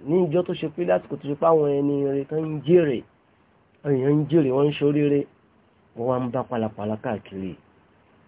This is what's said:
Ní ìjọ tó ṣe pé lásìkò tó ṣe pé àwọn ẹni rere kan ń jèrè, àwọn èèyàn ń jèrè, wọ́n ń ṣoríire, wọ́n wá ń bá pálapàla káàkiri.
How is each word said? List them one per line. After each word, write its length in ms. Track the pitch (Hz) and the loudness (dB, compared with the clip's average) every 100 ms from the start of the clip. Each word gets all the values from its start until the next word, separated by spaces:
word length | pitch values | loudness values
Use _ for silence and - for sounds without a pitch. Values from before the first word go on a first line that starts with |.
Ní 120 | 131 175 | -2 0
ìjọ 200 | 175 165 | 2 0
tó 100 | - | -2
ṣe 140 | 170 156 | -4 -6
pé 120 | 156 | -4
lásìkò 300 | 175 180 - 143 | 0 0 -2 -8
tó 100 | 139 | -8
ṣe 80 | |
pé 120 | 143 165 | 0 4
àwọn 220 | 160 147 | 4 4
ẹni 240 | 143 143 143 | 2 0 0
rere 220 | 139 139 | -2 -2
kan 160 | 139 156 | -4 -4
ń 200 | 156 151 | -4 -4
jèrè, 360 | 127 180 156 113 - _ _ _ _ _ _ _ | 4 4 4 0 -8 _ _ _ _ _ _ _
àwọn 100 | 147 | -2
èèyàn 200 | 135 135 | 0 2
ń 120 | 151 147 | 2 2
jèrè, 240 | 165 135 | 2 2
wọ́n 180 | 131 147 | 2 0
ń 40 | |
ṣoríire, 480 | 147 147 147 147 143 143 _ _ _ _ _ _ 117 | 2 0 2 2 0 -2 _ _ _ _ _ _ -6
wọ́n 100 | 120 | -2
wá 80 | 127 | -2
ń 120 | 127 | -2
bá 100 | 127 | -4
pálapàla 540 | 120 120 110 107 104 107 | -4 -4 -4 -6 -6 -6
káàkiri. 560 | 135 104 - 98 95 76 _ _ _ _ _ _ | -6 -8 -8 -10 -10 -12 _ _ _ _ _ _